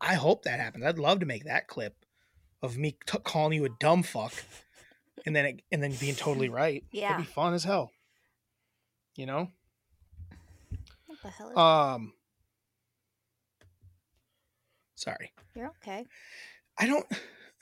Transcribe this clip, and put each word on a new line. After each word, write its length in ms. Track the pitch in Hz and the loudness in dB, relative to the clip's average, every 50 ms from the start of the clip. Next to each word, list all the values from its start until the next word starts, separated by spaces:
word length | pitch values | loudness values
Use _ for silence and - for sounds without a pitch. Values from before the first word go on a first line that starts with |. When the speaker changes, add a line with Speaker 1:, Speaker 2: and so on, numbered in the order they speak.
Speaker 1:
I 140 | - - 185 | 0 0 2
hope 280 | 165 131 156 - - - | 4 4 4 4 4 2
that 160 | 151 123 120 | -2 -4 -4
happens. 240 | 120 113 - - 120 | -4 -6 -6 -4 -2
I'd 140 | 147 170 165 | -2 -2 2
love 220 | 143 151 190 202 | 4 4 4 4
to 60 | 175 | 2
make 180 | 147 123 107 127 | -2 -4 -6 -6
that 240 | 151 123 151 - - | -4 -2 -2 -4 -4
clip 360 | - - 113 104 - _ _ _ _ _ _ _ _ _ _ _ _ _ | -6 -8 -8 -8 -10 _ _ _ _ _ _ _ _ _ _ _ _ _
of 160 | - 127 117 | -8 -6 -4
me 200 | 127 147 151 139 - - | -2 -4 -4 -4 -6 -8
t-, 120 | - - 214 - | -6 -6 -4 -4
calling 300 | - - 160 156 156 160 | -2 0 0 2 2 2
you 80 | 156 143 | 2 0
a 60 | 131 117 - | 0 -2 2
dumb 240 | - 151 170 185 170 | 4 6 6 6 4
fuck, 300 | - - 120 107 113 - - - - - - - _ _ - - - - _ _ _ _ - - | 2 -2 -6 -6 -6 -8 -12 -16 -16 -18 -20 -20 _ _ -20 -20 -20 -20 _ _ _ _ -10 -4
and 100 | 156 156 | 0 2
then 80 | 147 139 | 2 2
it, 160 | 143 127 - - - | 2 -2 -6 -8 -4
and 120 | - 156 143 | -2 0 0
then 120 | 143 135 | 0 -2
being 220 | 120 135 139 139 | -2 -4 -4 -4
totally 320 | 123 - 151 143 131 131 127 | -2 0 0 0 2 0 0
Speaker 2:
<laughs> 20 | |
Speaker 1:
right. 340 | 117 123 147 165 139 143 - - | 0 2 2 2 0 -2 -6 -10
Speaker 2:
Yeah. 200 | - 202 208 202 196 | -8 -4 -2 -2 -2
Speaker 1:
That'd 140 | 180 165 | -2 -4
be 60 | - - | -4 -2
fun 220 | 143 156 170 170 | 0 0 2 2
as 100 | 175 156 | 0 0
hell. 280 | 180 202 180 135 117 _ _ _ _ _ _ _ _ _ _ _ _ _ _ _ _ _ _ _ _ _ _ _ _ _ | 0 0 0 -2 -4 _ _ _ _ _ _ _ _ _ _ _ _ _ _ _ _ _ _ _ _ _ _ _ _ _
You 100 | - 135 | -12 -8
know. 220 | 131 135 147 180 180 - _ _ _ _ _ _ _ _ _ _ _ - - - - - - - - - - - - - - - - - _ _ | -6 -4 -4 -4 -4 -8 _ _ _ _ _ _ _ _ _ _ _ -20 -20 -18 -18 -20 -20 -20 -20 -20 -20 -16 -14 -12 -12 -12 -16 -20 _ _
Speaker 2:
What 120 | - 320 - - | -20 -20 -16 -16
the 60 | 202 | -16
hell 200 | 185 - 214 - | -16 -14 -12 -2
is 60 | - | 4
Speaker 1:
Um. 560 | 175 170 165 160 156 147 139 131 120 110 107 - _ _ _ _ _ _ _ _ _ _ _ _ _ _ _ _ _ _ _ _ _ _ _ _ _ _ _ _ _ _ - _ _ - - _ _ _ _ _ _ _ _ _ _ _ _ _ _ _ _ _ _ _ _ _ | 6 8 8 8 8 6 4 2 -2 -6 -10 -14 _ _ _ _ _ _ _ _ _ _ _ _ _ _ _ _ _ _ _ _ _ _ _ _ _ _ _ _ _ _ -20 _ _ -20 -20 _ _ _ _ _ _ _ _ _ _ _ _ _ _ _ _ _ _ _ _ _
Sorry. 360 | - - - - - - - _ - - - - | -12 -10 -8 -8 -8 -10 -16 _ -20 -20 -20 -16
Speaker 2:
You're 140 | 233 233 285 330 _ - | -14 -14 -14 -14 _ -14
okay. 240 | 214 190 202 247 - - - - - - - - - - - _ _ _ - | -12 -12 -12 -12 -14 -18 -20 -20 -20 -20 -20 -20 -20 -20 -20 _ _ _ 0
Speaker 1:
I 80 | 214 | 2
don't. 200 | 240 277 294 - - - - - - - - - - - - | 2 2 2 0 -2 -8 -10 -10 -14 -20 -20 -20 -20 -20 -20